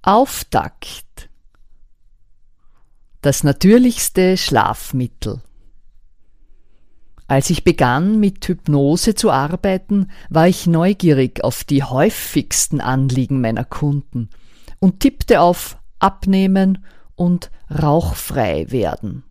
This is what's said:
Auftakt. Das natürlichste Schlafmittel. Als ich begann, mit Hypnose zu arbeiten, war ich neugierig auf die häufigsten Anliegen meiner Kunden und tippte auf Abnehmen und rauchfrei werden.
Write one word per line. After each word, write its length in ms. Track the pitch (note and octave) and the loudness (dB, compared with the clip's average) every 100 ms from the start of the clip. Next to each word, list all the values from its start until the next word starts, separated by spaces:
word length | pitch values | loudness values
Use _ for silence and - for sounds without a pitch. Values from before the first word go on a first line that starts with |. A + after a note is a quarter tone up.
Auftakt. 1300 | - G#3+ C#4 - - G#2+ D2+ - - - - - - - - _ - - - - _ _ _ - - _ - _ _ _ _ - | 4 2 2 -4 -4 -4 -4 -12 -18 -18 -20 -20 -20 -20 -20 _ -20 -20 -20 -20 _ _ _ -20 -20 _ -20 _ _ _ _ -4
Das 220 | C#3+ C3 | -2 2
natürlichste 920 | D3 C#3 F#3 A#3 B3+ A#3 - - F#3 F#3 | 0 4 6 6 6 0 -4 0 2 2
Schlafmittel. 1040 | - B2+ - A2+ - C3 B2 - G#2+ G#2 - - - - - - - - - - - - - - - - - - - | 0 0 0 -4 -6 -4 -4 -6 -10 -10 -14 -20 -20 -20 -20 -20 -20 -20 -20 -20 -20 -20 -20 -20 -20 -20 -20 -20 0
Als 220 | C#3 - | 0 2
ich 140 | E3+ | 2
begann, 560 | - D#3+ B2 C3 F#3 A3 | 2 2 0 2 0 2
mit 280 | G3+ G3 - | 0 -2 -6
Hypnose 680 | F3+ - C#3+ C#3 F3 A#3+ | -4 0 2 2 2 0
zu 160 | G3+ G#3+ | 0 0
arbeiten, 800 | C3+ D3 F3 G3 F#3 - G3+ F#3+ - - | 2 0 -2 -2 -4 -2 -2 -2 -8 -2
war 180 | D#3+ F3 | 4 4
ich 200 | - E3+ | 2 0
neugierig 760 | E3 F3+ G3+ F3 C3+ C3 - | 2 2 2 2 2 0 -2
auf 200 | - - | -4 -4
die 200 | - C#3+ | -2 -2
häufigsten 1000 | C#3 C3 F#3 - - - - - - C#3+ | -2 0 0 0 -4 -4 -2 -4 -2 -4
Anliegen 600 | - C3 C3+ B2+ B2 C3+ | -2 0 0 0 -2 -2
meiner 240 | A#2 A2+ | -2 -4
Kunden 640 | - - D3 C#3+ - A#2+ A2 - - - - - | -8 -4 -4 -4 -6 -10 -10 -14 -20 -20 -18 0
und 200 | F#3+ F#3 | 0 2
tippte 420 | C4+ - - G3 | 0 0 2 4
auf 380 | F3 F3 - - - - | 4 2 -6 -14 -18 -2
Abnehmen 880 | G3 - F#3+ F#3+ F#3+ F#3+ F#3+ F#3+ - - - | -2 0 0 2 2 2 2 0 -6 -20 -20
und 340 | - F3 F3 - - - | -2 0 0 -4 -16 -10
rauchfrei 1000 | C#3+ D3+ D#3 - - - C3 G#2 D2+ E2 | -2 2 2 0 -6 -6 -4 -2 -2 -4
werden. 540 | B2 F2+ - G2+ C3 - | -2 -2 -4 -10 -12 -16